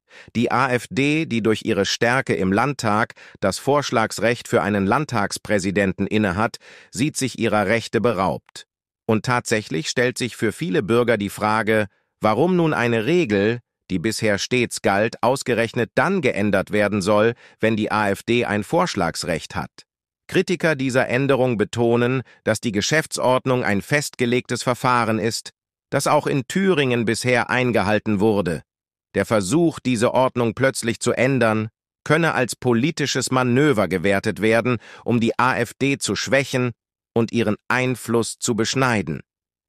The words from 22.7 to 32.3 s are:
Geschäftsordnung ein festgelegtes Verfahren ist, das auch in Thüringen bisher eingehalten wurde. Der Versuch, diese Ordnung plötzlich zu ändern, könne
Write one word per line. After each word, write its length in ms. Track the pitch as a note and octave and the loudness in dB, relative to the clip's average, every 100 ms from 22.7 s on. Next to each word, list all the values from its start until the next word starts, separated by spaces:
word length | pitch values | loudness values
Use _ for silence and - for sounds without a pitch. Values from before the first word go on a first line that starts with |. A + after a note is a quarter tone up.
Geschäftsordnung 920 | G2+ - D#3 - - A#2+ B2+ C3 B2+ | -2 0 0 -2 -2 2 2 0 -2
ein 180 | G2+ G2+ | 0 -2
festgelegtes 800 | - D3 - - B2 B2 - B2 | 0 -2 -2 -2 0 0 -2 -4
Verfahren 560 | - A#2+ C3 B2 A2 A2 | -2 -2 0 2 0 0
ist, 320 | A2 - - _ _ _ - | -2 -4 -10 _ _ _ -6
das 160 | C#3 D3 | -2 2
auch 180 | D3 D3 | 0 2
in 220 | C#3+ - | -2 -2
Thüringen 580 | F#3+ F#3+ E3 C3+ A#2+ A2+ | 0 2 2 2 0 0
bisher 440 | A2+ B2 A#2+ A2 | -2 0 0 0
eingehalten 720 | B2 B2 A2+ F#2+ G#2+ A2+ G#2 | 0 0 2 2 0 2 2
wurde. 420 | A2 G2+ F2 D2+ - _ _ _ _ | 2 2 0 -4 -10 _ _ _ _
Der 140 | - G2 | -2 0
Versuch, 520 | A2 F#2 C#3+ E3+ - | 0 2 2 2 0
diese 340 | B2+ B2 A#2 | -2 2 2
Ordnung 420 | A#2+ C3 - A#2 G2+ | 2 0 0 -2 0
plötzlich 440 | C3 - A2+ A2+ | -2 -2 -4 -2
zu 120 | - | -2
ändern, 580 | - B2 C3+ A#2 G#2+ A2 _ _ _ | 0 2 2 2 0 -4 _ _ _
könne 300 | - D#3 D#3+ | 0 2 2